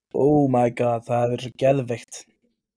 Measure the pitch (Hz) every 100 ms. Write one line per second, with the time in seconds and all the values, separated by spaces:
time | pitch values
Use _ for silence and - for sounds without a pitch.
0 | _ - 139 151 139 127 120 120 120 117
1 | - 120 120 123 127 - 135 139 120 117
2 | - - - _ _ _ _